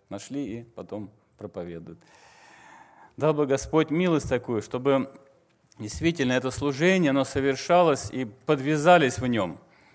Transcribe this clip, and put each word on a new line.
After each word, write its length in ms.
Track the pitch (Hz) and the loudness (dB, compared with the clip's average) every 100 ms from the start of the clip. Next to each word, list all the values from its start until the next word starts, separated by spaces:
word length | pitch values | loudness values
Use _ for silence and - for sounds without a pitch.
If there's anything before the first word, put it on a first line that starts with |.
| - | -16
нашли 500 | 101 - 139 131 113 | -14 -10 -10 -8 -10
и 40 | |
потом 460 | 117 - 92 101 104 - _ - | -14 -16 -12 -12 -12 -18 _ -18
проповедуют". 600 | 101 95 87 85 82 82 _ - - - - - - - - - - - | -14 -12 -12 -12 -16 -20 _ -20 -20 -20 -20 -20 -20 -20 -20 -20 -20 -2
Дал 160 | 151 | 0
бы 140 | 147 147 | 2 0
Господь 420 | 135 - 156 156 | -2 0 0 2
милость 400 | 165 180 156 - | 2 2 0 0
такую, 320 | 123 - 113 | -4 -2 -4
чтобы 500 | - 127 131 135 123 - - _ _ _ _ - | -4 -4 2 2 0 -10 -20 _ _ _ _ -14
действительно 540 | 107 - 160 165 127 | -10 -4 -2 0 0
это 180 | 127 127 | 0 -2
служение, 600 | 123 143 135 175 190 156 | -4 -4 0 2 4 2
оно 140 | 139 131 | 2 0
совершалось 840 | 139 139 131 - 175 170 135 - | -2 -2 -2 2 4 4 2 -2
и 140 | 127 120 | -6 -8
подвязались 920 | - - 151 135 151 156 180 135 - | -6 -2 -2 0 2 6 6 6 0
в 80 | 127 | -2
нем. 340 | 117 92 73 - _ _ | 0 -2 -6 -16 _ _